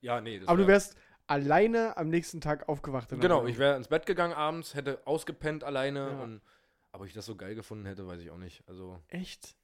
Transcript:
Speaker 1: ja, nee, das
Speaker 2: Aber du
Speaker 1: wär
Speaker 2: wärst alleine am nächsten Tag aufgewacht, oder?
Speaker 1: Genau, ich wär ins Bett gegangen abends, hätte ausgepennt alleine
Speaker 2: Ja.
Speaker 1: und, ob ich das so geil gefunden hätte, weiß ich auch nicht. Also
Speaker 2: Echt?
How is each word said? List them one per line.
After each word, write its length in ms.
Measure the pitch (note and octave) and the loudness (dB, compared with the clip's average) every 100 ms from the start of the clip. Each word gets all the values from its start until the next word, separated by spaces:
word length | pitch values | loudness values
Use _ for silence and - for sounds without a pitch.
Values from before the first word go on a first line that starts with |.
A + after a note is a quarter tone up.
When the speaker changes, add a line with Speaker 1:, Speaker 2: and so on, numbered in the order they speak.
Speaker 1:
ja, 200 | B2 A#2+ | -2 -4
nee, 180 | A2 G#2 | -4 -8
das 80 | F#2 | 2
Speaker 2:
Aber 80 | F3 | 4
du 40 | |
Speaker 1:
wär 100 | F#3+ | 8
Speaker 2:
wärst 220 | G3 - - _ _ _ | 8 6 -14 _ _ _
alleine 680 | C#3+ C#3+ D#3+ G#3+ A3+ A3+ - | 0 6 6 6 4 0 -2
am 100 | D#3+ | 0
nächsten 320 | E3 E3 E3 | 0 -2 -6
Tag 280 | D3+ D3+ - | -2 -2 -2
aufgewacht, 420 | C#3+ - C3+ A#2 | -4 -2 -6 -4
oder? 80 | B2 | 2
Speaker 1:
Genau, 260 | F3+ D#3+ A#2+ | 4 6 4
ich 120 | A#2 | 2
wär 180 | C#3 C#3 | 4 4
ins 120 | A#2+ | 2
Bett 180 | D#3 - | -2 0
gegangen 260 | F3 E3+ | 0 0
abends, 420 | D3+ D3+ E3 D#3+ | 0 -2 -2 -6
hätte 320 | C#3 C3+ C3+ - | -6 -4 -6 -2
ausgepennt 560 | D3+ - D3 D#3 D3+ | -2 -2 -6 -4 -4
alleine 500 | C#3+ C#3 C3+ C#3 C#3 | -4 -2 -2 -2 -6
Speaker 2:
Ja. 100 | C#3 | -8
Speaker 1:
und, 180 | A#2+ A2 _ _ _ _ _ | -10 -12 _ _ _ _ _
ob 120 | F#2+ | -16
ich 80 | G2 | -14
das 140 | G#2+ G#2 | -12 -12
so 100 | G#2 | -12
geil 180 | F#2+ | -10
gefunden 300 | A2 A2 G#2+ | -12 -10 -12
hätte, 220 | G2 G2 F#2 | -10 -10 -10
weiß 140 | F2 | -12
ich 80 | E2+ | -12
auch 80 | E2 | -14
nicht. 260 | F#2 - _ | -16 -18 _
Also 320 | F#2 F#2 F2+ _ | -16 -14 -16 _
Speaker 2:
Echt? 460 | F3 F#3 - - _ | -12 -10 -14 -20 _